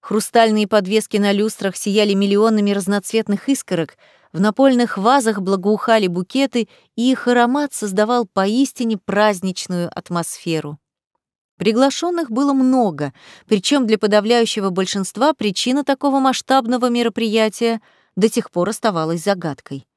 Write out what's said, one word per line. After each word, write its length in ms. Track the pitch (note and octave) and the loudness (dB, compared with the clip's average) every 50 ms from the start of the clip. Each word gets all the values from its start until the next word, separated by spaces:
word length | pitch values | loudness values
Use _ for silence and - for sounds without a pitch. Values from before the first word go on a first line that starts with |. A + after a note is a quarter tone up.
Хрустальные 640 | _ - G3 A3 G#3 - - A#3 A3+ A3+ G#3+ G#3+ G#3+ | _ -2 -4 -2 -2 2 4 4 4 4 4 0 0
подвески 520 | F#3+ A3+ G#3+ F#3+ F3+ G3+ G#3+ G#3 - - G#3 | 2 0 0 0 2 0 0 0 0 -2 0
на 120 | G3+ G3+ | 2 2
люстрах 460 | G3+ G3+ G#3 A3 - - - G3 F#3 | 2 2 0 -2 -4 -4 -6 -6 -6
сияли 380 | - - G#3+ F#3+ G#3+ G#3 G#3 G3+ | -4 -4 -2 0 2 2 2 2
миллионами 580 | G3 G3+ G3+ G3+ G3+ G#3+ A3+ A3 G#3+ G3+ G3+ G3+ | 0 2 2 2 2 4 4 2 2 2 0 0
разноцветных 760 | G3+ F#3 F3+ G3+ G3+ F#3+ - - A3+ G#3+ - G3+ G3 - - | -2 -2 -2 -2 -2 -4 -2 -4 -4 -2 -2 -4 -4 -2 -2
искорок, 480 | C#4 - - - F#3 E3 D#3+ - _ _ _ _ _ _ _ _ _ | -4 -4 -2 -4 -4 -4 -4 -4 _ _ _ _ _ _ _ _ _
в 80 | D#3+ | 0
напольных 580 | F#3+ G#3+ G#3 - C4+ C#4 C4 A#3+ A#3+ A3 - G3 | 0 0 2 4 4 4 4 4 0 0 -2 -2
вазах 420 | F#3+ A3+ C4+ C#4+ A#3 A3 G#3+ G3+ | 2 2 2 4 2 0 -2 -2
благоухали 680 | F#3+ F3+ G3 G3 F3 G3+ G#3+ G3+ - - A3+ A3 G#3 F3+ | -2 -2 -2 0 0 0 0 0 2 2 2 2 2 0
букеты, 600 | F3 F3 F3+ _ - B3+ C#4 C4 - A#3+ A3 _ _ _ _ _ _ | -2 -4 -6 _ -2 -2 -2 0 0 -2 -4 _ _ _ _ _ _
и 160 | - A#3 B3+ C4 | -2 0 0 0
их 160 | - - A#3+ | 0 0 0
аромат 440 | B3 A#3+ A#3+ A#3+ B3+ C#4+ D4 C#4+ - | 2 4 2 2 2 -2 -2 -4 -6
создавал 540 | - - G#3 F#3 F#3+ G#3+ G#3+ B3 B3 A#3 | -6 -6 -4 0 0 0 2 2 -2 -2
поистине 720 | F#3 _ G3+ F#3+ G3 G#3+ B3 C#4 B3+ - - B3 A3+ A3 F#3+ | -2 _ -2 0 0 2 2 0 0 0 -4 -4 -4 -4 -4
праздничную 880 | _ - F#3+ G3+ G#3+ G#3+ G#3 F3+ F3 F#3+ F3+ - - - F#3 F3 F3 E3+ - | _ -4 0 2 2 2 2 0 -4 -6 -6 -6 -8 -6 -4 -4 -4 -6 -8
атмосферу. 840 | - - - F3 F3 E3 - - - - F3 E3 D#3 D3+ D3 D3 - _ _ _ _ _ _ _ _ _ _ _ _ _ _ _ _ | -12 -10 -6 -6 -4 -4 -6 -10 -10 -6 -4 -4 -4 -4 -8 -14 -16 _ _ _ _ _ _ _ _ _ _ _ _ _ _ _ _
Приглашённых 760 | F3+ G#3 A3 A#3 C4 C#4 C4 - - F4 F4+ E4+ E4 B3 A3 | -2 0 2 4 2 2 2 -2 -4 -2 -2 -2 -4 -4 -2
было 220 | A#3 C#4+ C#4+ C#4 | -2 0 0 2
много, 580 | C4+ C4 B3+ B3+ C4 A#3+ G3+ D#3+ C#3 D3 C#3 - _ - - - - _ | 2 2 2 2 2 2 0 -2 -4 -8 -8 -8 _ -20 -20 -20 -20 _
причём 400 | _ A3+ G3+ F#3 - C#4+ C#4+ B3+ | _ -2 0 0 0 0 2 2
для 120 | G#3+ A3 G3+ | 2 0 0
подавляющего 720 | - G#3 G#3 G#3 G3+ A3 A#3+ A#3+ A#3 A3 - A3 G3 G3 | 2 2 2 2 2 4 2 2 2 0 -2 -2 -4 -2
большинства 640 | F3+ F#3 F#3+ F#3 - G3+ F#3+ - - G3+ B3 D4+ D#4 | -2 -2 -4 -2 -2 -4 -6 -6 -2 0 0 0 0
причина 520 | _ - G#3 F#3 - - B3 B3+ C#4+ C#4 | _ -2 -4 -2 -2 -2 -2 -2 -2 0
такого 340 | - C#4 C4 - C#4+ C4+ C#4 | -2 -2 0 0 0 0 2
масштабного 720 | C4 C4+ B3 - - - C4+ C4+ C4 A3+ B3 B3 A#3 B3 | 2 0 0 -2 -2 0 0 0 2 0 -2 0 0 0
мероприятия 920 | A#3+ A#3+ A#3+ A#3+ - - A#3 A3 G#3 A3+ A3 G#3+ G3+ - A#3 A3+ A3+ A3 _ _ _ _ _ _ _ | 0 0 0 -2 -2 -2 -2 0 0 2 0 0 -2 -2 -2 -2 -2 -4 _ _ _ _ _ _ _
до 120 | - F#3+ A3 | 0 0 2
сих 220 | - A#3+ - - | 2 0 -6 -4
пор 200 | _ F3 F3 F#3+ | _ -2 -2 -2
оставалась 520 | A3 - - A3+ F#3+ E3 D#3+ D#3+ E3 F3 D#3 | -4 -2 -2 -2 -2 0 -2 -2 -4 -4 0
загадкой. 640 | G#3 G3 F3+ E3+ E3 C3+ - _ - C#3+ C#3 B2+ _ _ | -2 -2 -2 -2 -8 -8 -8 _ -14 -14 -14 -14 _ _